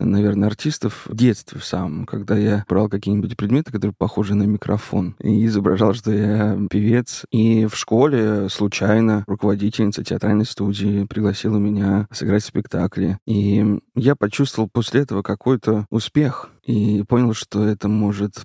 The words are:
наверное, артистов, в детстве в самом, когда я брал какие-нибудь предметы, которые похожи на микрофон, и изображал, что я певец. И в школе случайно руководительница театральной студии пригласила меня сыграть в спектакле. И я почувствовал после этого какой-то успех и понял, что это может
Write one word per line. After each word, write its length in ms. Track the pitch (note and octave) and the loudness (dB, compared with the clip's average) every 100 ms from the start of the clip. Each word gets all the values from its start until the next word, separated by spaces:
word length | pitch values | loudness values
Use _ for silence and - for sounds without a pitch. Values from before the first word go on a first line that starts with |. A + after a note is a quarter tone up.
наверное, 480 | F#2+ G2+ G#2 G2+ G#2 | 0 2 2 2 0
артистов, 580 | G#2+ D3+ D3+ G#2 - - | 0 -4 -4 -4 -6 -8
в 80 | |
детстве 460 | A2 B2 G#2 - - | 2 2 2 -6 -14
в 40 | |
самом, 400 | - F#2 F2+ D#2 | -8 -6 -4 -6
когда 320 | - - - G#2 | -6 -6 -2 0
я 280 | G#2+ G#2 G2+ | 2 0 0
брал 200 | F#2+ G#2+ | 0 0
какие-нибудь 480 | G2+ G2 G#2 G2 A#2 | -2 0 0 -2 -4
предметы, 340 | G2+ C3+ D#3+ | 0 0 0
которые 240 | A2+ G#2+ - | -4 -4 -2
похожи 380 | F#2 - G2+ | -2 -2 0
на 80 | G2+ | 0
микрофон, 720 | G2+ G#2 - G#2 - F#2+ F#2 - | 2 0 -2 -4 -2 -4 -4 -4
и 260 | - G#2 A2+ | 0 2 2
изображал, 480 | G#2 G2 F#2+ G#2+ | 2 0 2 2
что 160 | A2+ A2 | 0 -2
я 480 | G#2 G#2+ G#2+ G#2 G2 G2+ | 0 0 0 0 -2 -2
певец. 580 | G#2 G#2 A#2 A#2+ - - | 0 2 2 -2 -10 -4
И 360 | A2+ A2+ A2+ G#2+ | 2 4 4 2
в 100 | - | -2
школе 720 | - A2+ D3 C3 G#2+ G#2 G2 | 0 2 4 4 2 0 -2
случайно 760 | - G#2 - G2 A2 A2+ G#2+ G#2 | -2 -2 0 2 4 4 2 -2
руководительница 720 | G2 G#2 G2+ G2+ - G#2 - | -2 0 0 -2 0 -2 -2
театральной 440 | - F#2 G#2 G#2 G#2+ | -4 -2 2 2 0
студии 580 | - G2+ G2 G2+ G2+ | -2 -4 -2 0 0
пригласила 540 | G2 - G#2 G2+ A2 G#2+ | -2 -2 -2 0 0 0
меня 500 | G2+ G#2 G2+ G2 G#2+ | 0 0 2 0 -2
сыграть 320 | - - G#2 | -4 0 0
в 40 | - | 0
спектакле. 720 | A2+ - - F#2 - F2+ F#2+ | -6 -4 -4 -2 -2 -2 -2
И 400 | - G#2+ G2+ G#2 G#2+ G2+ - | -2 0 2 2 2 0 -4
я 220 | - B2 C#3+ | 0 0 2
почувствовал 520 | G#2 - C#3 - A2 | 0 0 -2 -2 -2
после 340 | A#2+ A2+ B2+ | -2 0 0
этого 200 | C#3+ G2+ | 0 -2
какой-то 640 | - G#2 - B2+ - G#2+ G#2+ | -4 -2 0 0 0 -2 -2
успех 600 | A2+ - D3 D3 - - _ | -4 -2 0 0 -2 -12 _
и 400 | - A#2+ G#2 G#2 G#2 | -2 0 2 0 2
понял, 280 | B2 B2 | 2 2
что 300 | G#2+ - G2+ | 0 -4 -2
это 220 | G#2+ G#2 G#2 | 0 0 -2
может 560 | G#2+ G#2 G2+ G2+ - | 0 0 -2 -4 -6